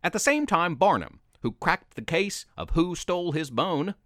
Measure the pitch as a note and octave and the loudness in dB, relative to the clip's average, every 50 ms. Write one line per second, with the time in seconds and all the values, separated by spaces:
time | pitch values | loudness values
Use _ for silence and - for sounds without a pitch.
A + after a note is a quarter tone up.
0 | - F3+ - G#3 - - C#4+ D4+ D4+ - G#3 E3+ E3+ F3 E3 B2 F3+ G#3 E3+ G#2+ | -2 -2 -2 2 2 2 2 2 2 2 2 2 2 2 2 4 4 4 4 2
1 | E2 - - - _ _ _ _ - B2 G#2 _ - - E3 G3 - _ _ - | 0 -6 -12 -20 _ _ _ _ -6 -6 -4 _ 0 0 0 0 -2 _ _ -12
2 | A2+ - E3+ E3 G3 G3+ - - - _ _ - D#2 - - D#3+ E3 F3+ F3 D#3 | -8 -2 0 0 0 -2 -4 -10 -12 _ _ -10 -6 -2 2 2 2 2 0 -8
3 | - - F3+ F3+ F3 F3 C#3+ D3+ D#3+ C#3 B2+ A2+ C#3+ F#3+ F3 C#3+ D3 G3 G3+ _ | -4 -4 -4 -2 -2 -2 -2 -2 -4 -4 -2 -2 0 0 0 -2 -2 -2 -6 _
4 | _ | _